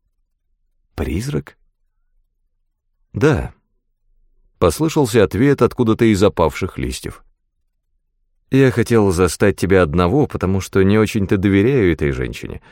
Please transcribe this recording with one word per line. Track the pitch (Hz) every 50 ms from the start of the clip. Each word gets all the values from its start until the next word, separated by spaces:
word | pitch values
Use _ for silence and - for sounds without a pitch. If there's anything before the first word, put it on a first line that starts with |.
| _ _ _ _ _ _ _ _ _ _ _ _ _ _ _ _ _ _ _
«Призрак?» | - 73 67 78 92 120 143 147 143 143 - - _ _ _ _ _ _ _ _ _ _ _ _ _ _ _ _ _ _ _ _ _ _ _ _ _ _ _ _ _ _ _ -
«Да», | 98 113 156 135 80 60 58 - _ _ _ _ _ _ _ _ _ _ _ _ _ _ _ _ _ _ _ _
послышался | _ 95 85 - - 156 160 - 160 139 110 107 117 98
ответ | - - 95 131 143 139 -
откуда-то | 123 110 - - 123 110 107 - 117
из | 113 107 90 104
опавших | 95 - - 85 76 - - 95 90 - -
листьев. | 65 64 - - - - - - _ _ _ _ _ _ _ _ _ _ _ _ _ _ _ _ _ _ _ _ _ _ _ _ _ _
«Я | - 135 135 127
хотел | - 120 110 - 120 113 104 98
застать | 87 87 92 82 - - 110 101 90
тебя | - - 85 95 92 90
одного, | 78 71 87 90 87 110 151 131
потому | - - - - 90 95 95
что | - - - 98
не | 95 95 104
очень-то | 107 107 98 - 113 98 85 104
доверяю | 98 92 101 98 98 101 127 143 131 101 87 80
этой | - 78 71
женщине». | 65 64 64 58 57 - - 50 50 - - _